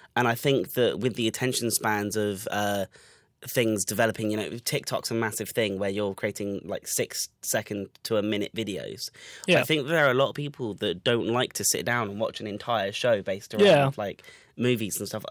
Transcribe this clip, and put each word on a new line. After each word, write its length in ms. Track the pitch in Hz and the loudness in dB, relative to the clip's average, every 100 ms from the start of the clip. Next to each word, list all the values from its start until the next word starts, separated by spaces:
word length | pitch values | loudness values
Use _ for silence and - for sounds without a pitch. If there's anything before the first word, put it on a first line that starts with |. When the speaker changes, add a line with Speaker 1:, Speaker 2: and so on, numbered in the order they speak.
| - 120 | -4 2
Speaker 1:
And 100 | 120 | 2
I 80 | |
think 380 | 117 143 131 - | 2 2 2 2
that 260 | 127 113 76 | 2 2 2
with 160 | 123 | 0
the 140 | 107 113 | 0 -2
attention 420 | - 127 - 117 | 0 -2 0 0
spans 460 | - 110 104 104 107 | 0 0 0 0 0
of, 320 | 104 95 - | 0 -2 -2
uh, 360 | 104 104 101 95 - - - _ _ - | 0 0 0 -4 -10 -20 -20 _ _ -4
things 380 | 131 113 104 | 2 2 2
developing. 460 | - 104 113 107 107 | 0 2 2 2 -2
You 60 | 107 | -2
know, 140 | 82 117 | -4 -6
TikTok's 460 | - 147 - 131 - | -4 -4 -2 -4 -2
a 40 | |
massive 360 | 113 110 - 104 | -2 -2 -4 -4
thing 280 | 123 107 95 | -2 0 0
where 120 | 101 | -2
you're 240 | 101 101 | -2 -4
creating, 460 | 95 107 98 101 98 | -2 -6 -4 -6 -6
like, 220 | 90 95 - | -6 -8 -4
six 420 | - - - - _ | -4 -2 -6 -8 _
second 460 | - 113 - 101 98 _ | -4 -2 -2 -6 -8 _
to 120 | - 107 | -2 0
a 60 | |
minute 320 | 104 104 101 | 0 -2 -4
videos. 560 | 92 95 87 53 - - - - - - | -6 -6 -6 -8 -10 -12 -14 -20 -4 4
Speaker 2:
Yeah. 140 | 160 | 4
Speaker 1:
I 40 | |
think 220 | - 156 135 | 4 0 0
there 160 | 165 143 | 4 4
are 40 | |
a 40 | |
lot 140 | 127 135 | 4 2
of 60 | |
people 400 | - 143 143 113 | 0 -8 -6 -6
that 280 | 90 - 90 | -4 -4 0
don't 240 | 123 117 95 | 0 2 2
like 240 | 120 - | 0 0
to 100 | - | 0
sit 200 | - - | 0 0
down 260 | 120 120 104 | 0 0 -2
and 100 | 101 | -2
watch 200 | - - | -4 -4
an 60 | 107 | -8
entire 460 | 104 - 113 98 | -6 -2 0 0
show 300 | - 123 104 | 0 2 2
based 320 | 98 98 - | 0 -6 -2
around, 100 | 110 | 4
Speaker 2:
Yeah. 260 | 202 147 135 120 | 8 8 6 0
Speaker 1:
like, 260 | 101 - - - _ - | -6 -8 -16 -20 _ 0
movies 420 | 123 117 101 - | 2 2 -2 -4
and 100 | 101 | -6
stuff. 160 | 107 - | -6 -2